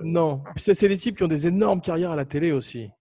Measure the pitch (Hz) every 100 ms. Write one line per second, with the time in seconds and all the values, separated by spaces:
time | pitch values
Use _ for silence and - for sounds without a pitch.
0 | 160 170 160 139 139 - - 196 202 196
1 | 240 196 170 151 165 185 208 185 - 165
2 | 180 156 139 147 165 139 123 120 104 -